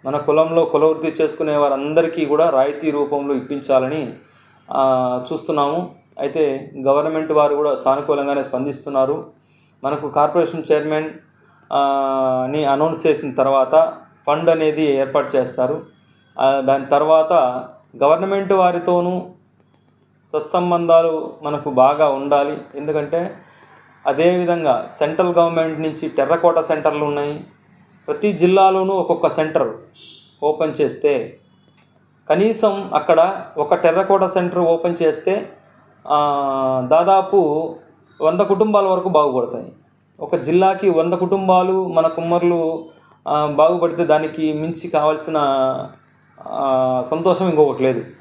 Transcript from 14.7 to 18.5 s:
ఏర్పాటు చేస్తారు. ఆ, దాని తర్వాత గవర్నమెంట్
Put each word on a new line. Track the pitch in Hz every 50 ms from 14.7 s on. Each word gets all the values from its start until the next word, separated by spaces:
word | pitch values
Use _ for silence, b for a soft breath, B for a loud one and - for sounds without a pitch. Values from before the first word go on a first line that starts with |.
| 151 147 156
ఏర్పాటు | 147 135 135 135 131 135 147 131 - -
చేస్తారు. | 135 123 117 - - 127 127 151 165 - - _ b b b b b b _ _ -
ఆ, | 131 135 139 135
దాని | 131 131 139 139 135
తర్వాత | 135 147 143 151 156 160 160 156 156 180 165 135 123 123 131 - - - - _ _ - 120 139
గవర్నమెంట్ | 147 160 170 190 196 196 196 196 185